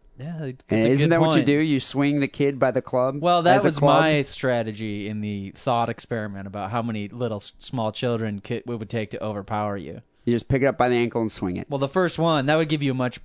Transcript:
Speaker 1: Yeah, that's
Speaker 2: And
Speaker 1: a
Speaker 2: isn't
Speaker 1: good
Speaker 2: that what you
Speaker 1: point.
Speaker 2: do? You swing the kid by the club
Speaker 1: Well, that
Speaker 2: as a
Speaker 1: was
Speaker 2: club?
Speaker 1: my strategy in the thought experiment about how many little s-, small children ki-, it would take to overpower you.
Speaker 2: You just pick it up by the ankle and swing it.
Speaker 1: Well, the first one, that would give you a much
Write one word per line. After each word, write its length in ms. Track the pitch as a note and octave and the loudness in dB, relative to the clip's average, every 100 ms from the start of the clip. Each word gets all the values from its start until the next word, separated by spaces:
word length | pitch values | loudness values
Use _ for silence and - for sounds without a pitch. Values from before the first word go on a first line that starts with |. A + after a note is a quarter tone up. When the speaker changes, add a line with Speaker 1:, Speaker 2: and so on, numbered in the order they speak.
| _ - | _ -14
Speaker 1:
Yeah, 200 | C#3+ E3 | -12 -10
that's 240 | C#3+ C3 - | -10 -12 -2
Speaker 2:
And 160 | A2 A2+ | 2 4
Speaker 1:
a 20 | |
Speaker 2:
isn't 220 | C#3 D#3 | 6 6
Speaker 1:
good 20 | |
Speaker 2:
that 80 | E3 | 4
what 120 | D#3+ | 4
you 80 | D#3+ | 4
Speaker 1:
point. 40 | C#3 | 4
Speaker 2:
do? 120 | D3 | 4
You 220 | D#3 C#3 | 2 0
swing 400 | - C3+ C#3+ D3 | 0 0 0 2
the 80 | C3+ | -2
kid 280 | - C#3+ C3+ | 0 0 2
by 140 | C3 | 0
the 100 | B2 | 0
club 360 | - B2+ B2+ C#3+ | -2 0 0 0
Speaker 1:
Well, 220 | E3+ F3 | 2 4
that 140 | E3+ - | 4 4
Speaker 2:
as 80 | - | 4
a 20 | |
Speaker 1:
was 120 | C#3+ | 2
Speaker 2:
club? 200 | C#3+ C#3+ | 4 4
Speaker 1:
my 200 | D#3 D3+ | 4 2
strategy 880 | C3+ - C3 A#2+ A2 G#2 A2 G#2 G#2 | -2 -4 0 0 -2 -6 -6 -6 -6
in 100 | G#2+ | -4
the 320 | G#2 G2+ G2 - | -4 -6 -8 -6
thought 320 | - A#2 A#2 | -2 0 0
experiment 580 | A2+ - A#2 G#2+ G2 G2 | -4 -6 -6 -6 -10 -10
about 240 | G2+ G2 | -8 -4
how 100 | A#2+ | -4
many 280 | A#2 G#2+ G2+ | -4 -4 -6
little 260 | A#2+ A#2+ G#2 | -6 -6 -6
s-, 100 | - - | -10 -18
small 320 | - B2+ A2 | -10 -4 -4
children 480 | - B2 A#2 A2 G2+ | -2 -2 -2 -2 -6
ki-, 160 | - A#2 | -6 -8
it 100 | - | -6
would 240 | A#2 G#2 | -8 -6
take 220 | A#2 G#2 | -6 -6
to 100 | - | -6
overpower 540 | A2 G2+ G2 G#2+ G#2+ G2+ | -6 -6 -4 -4 -2 -4
you. 260 | D2 F2 - _ | -8 -14 -18 _
Speaker 2:
You 80 | - | -2
just 140 | A#2 - | -2 0
pick 140 | C#3 | 2
it 40 | C3+ | 2
up 100 | - | 2
by 100 | B2 | 2
the 80 | A#2+ | 4
ankle 240 | A#2+ A#2+ | 2 0
and 80 | A2+ | -2
swing 280 | - F#2+ F2+ | -2 -4 -4
it. 120 | - | -6
Speaker 1:
Well, 100 | C#3 | -4
the 100 | C3+ | 0
first 280 | F#3 F3 - | 0 0 2
one, 280 | E3 D#3 C3+ | 2 2 2
that 100 | D#3 | 2
would 140 | D#3 | 2
give 120 | D#3 | 0
you 100 | C#3+ | 0
a 40 | B2+ | 0
much 240 | B2+ - | -2 -4